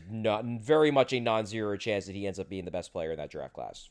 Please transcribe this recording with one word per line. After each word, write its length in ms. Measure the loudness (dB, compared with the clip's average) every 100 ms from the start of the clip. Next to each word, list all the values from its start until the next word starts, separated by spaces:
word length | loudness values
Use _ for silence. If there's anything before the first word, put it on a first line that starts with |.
| -10
non-, 500 | -2 0 0 0 -4
very 320 | 4 6 6
much 220 | 6 4
a 60 | 2
non-zero 580 | 2 2 0 -2 -2 -2
chance 300 | 0 0 -2
that 80 | -4
he 100 | -4
ends 140 | -4
up 100 | -6
being 160 | -8 -6
the 60 |
best 200 | -6 -6
player 180 | -6 -4
in 60 | -4
that 120 | -8
draft 240 | -10 -10
class, 360 | -10 -12 -12 -18